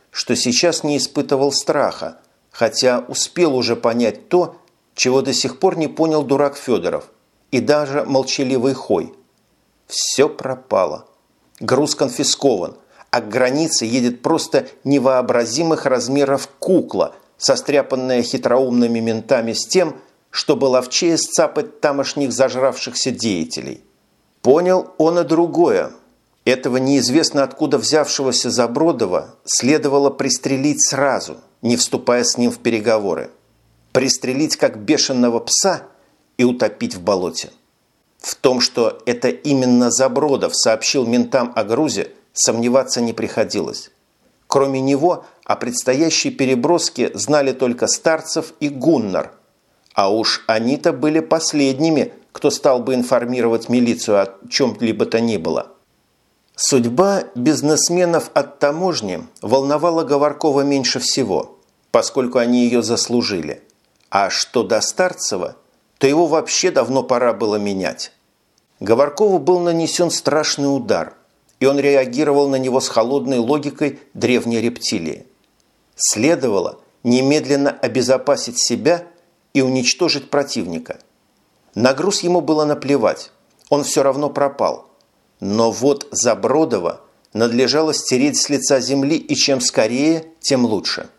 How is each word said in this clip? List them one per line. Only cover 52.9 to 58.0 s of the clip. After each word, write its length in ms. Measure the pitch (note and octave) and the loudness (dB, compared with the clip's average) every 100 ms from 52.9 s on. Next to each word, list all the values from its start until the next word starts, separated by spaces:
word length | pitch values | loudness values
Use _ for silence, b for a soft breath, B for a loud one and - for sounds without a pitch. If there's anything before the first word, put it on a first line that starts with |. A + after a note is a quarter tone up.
информировать 760 | B2+ B2 B2 A#2+ B2 A#2 A2+ - | -2 2 0 0 0 0 0 0
милицию 540 | B2 A#2+ A2 - G2+ | 2 2 0 0 0
о 260 | F#2+ - - | 0 -6 -8
чем-либо 560 | - C3 G2+ A#2 G#2 A2 | 0 0 0 -2 0 0
то 140 | A2+ | 0
ни 180 | A#2 G#2 | 0 -2
было. 340 | E2 C#2 - - _ _ _ _ _ _ _ - | -2 -4 -6 -14 _ _ _ _ _ _ _ -6
Судьба 720 | - C3+ A#2 B2 G3 G3 - - | 0 2 2 2 4 2 -2 -2
бизнесменов 960 | B2+ C#3 C#3+ D3 - F3 | 0 2 2 2 2 2